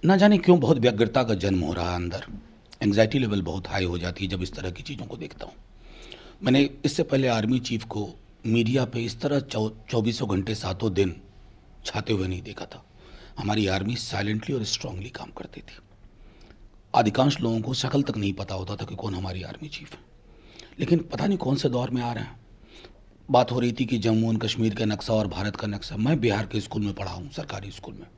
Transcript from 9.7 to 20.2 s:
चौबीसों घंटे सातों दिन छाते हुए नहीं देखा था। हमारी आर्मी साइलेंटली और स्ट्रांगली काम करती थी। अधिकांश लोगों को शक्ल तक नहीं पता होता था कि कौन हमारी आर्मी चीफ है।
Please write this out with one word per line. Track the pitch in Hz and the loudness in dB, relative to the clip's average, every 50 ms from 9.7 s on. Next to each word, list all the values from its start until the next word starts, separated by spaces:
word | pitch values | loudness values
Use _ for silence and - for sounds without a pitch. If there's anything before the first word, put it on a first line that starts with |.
| 107 - - - | -4 -8 -12 -2
चौबीसों | - 120 107 113 117 - 135 107 | 0 2 2 2 0 0 -2 0
घंटे | 104 95 98 98 110 | 0 0 0 0 -4
सातों | 107 - 95 95 92 - 110 92 | -4 -4 -4 -4 0 -2 0 2
दिन | 87 98 95 87 - - - - - - - - - - - - - - | 2 2 2 0 -6 -14 -20 -20 -20 -20 -20 -20 -20 -20 -20 -20 -12 -12
छाते | - - 113 - - 113 | -6 -6 -6 -2 -2 0
हुए | 98 95 92 | 0 0 -2
नहीं | 90 90 | -4 -6
देखा | - 107 101 - - | -8 -12 -12 -12 -14
था। | - - - - _ - - - - - - - - - - | -14 -14 -20 -20 _ -20 -20 -20 -20 -20 -20 -20 -18 -12 -6
हमारी | 95 101 107 107 107 95 | -2 0 0 2 2 2
आर्मी | 92 98 98 104 123 | 2 0 0 -2 -4
साइलेंटली | 120 - - - 98 101 104 107 110 - - 143 | -6 -6 -6 -4 -4 -2 -2 -2 -4 -4 -4 -4
और | 127 107 | -4 -2
स्ट्रांगली | 104 - - - - 92 92 95 - | -4 -4 -6 -6 -8 -10 -10 -12 -12
काम | - - - - | -12 -14 -16 -14
करती | - - - - - - | -14 -14 -14 -14 -16 -18
थी। | - - - - - _ - - - - - - - - - - - - - - - - - - - - - | -18 -18 -20 -20 -20 _ -20 -20 -20 -20 -20 -20 -20 -20 -20 -20 -20 -20 -20 -20 -20 -20 -20 -20 -20 -2 0
अधिकांश | - 120 107 104 - 131 143 135 - | 2 2 2 4 4 2 2 2 2
लोगों | - 117 113 113 | 0 0 0 0
को | 110 117 131 | -2 -4 -4
शक्ल | - - 127 - 139 135 | -4 -4 0 0 0 0
तक | - 107 107 | 0 -2 -4
नहीं | 104 98 95 | -2 -4 -4
पता | 95 101 - 98 | -4 -8 -8 -6
होता | 95 95 90 101 | -8 -6 -6 -8
था | 92 104 | -8 -8
कि | 104 104 | -10 -10
कौन | 95 - 110 98 | -8 -6 -6 -6
हमारी | 90 92 92 90 92 90 | -4 -6 -6 -8 -8 -10
आर्मी | 78 - - 156 147 | -10 -12 -12 -14 -14
चीफ | - - 147 143 - | -14 -14 -16 -16 -18
है। | - - - - - | -20 -20 -20 -20 -20